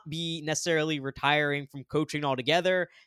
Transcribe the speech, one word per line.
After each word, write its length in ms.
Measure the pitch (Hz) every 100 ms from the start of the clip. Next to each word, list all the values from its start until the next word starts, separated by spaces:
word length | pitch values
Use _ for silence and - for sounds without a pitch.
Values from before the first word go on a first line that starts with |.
| 151
be 340 | 160 165 165 151
necessarily 540 | 156 175 160 156 147
retiring 680 | 135 - 143 147 147 143 139
from 160 | 143 -
coaching 380 | 151 147 151
altogether. 640 | 147 131 123 170 180 185 165 -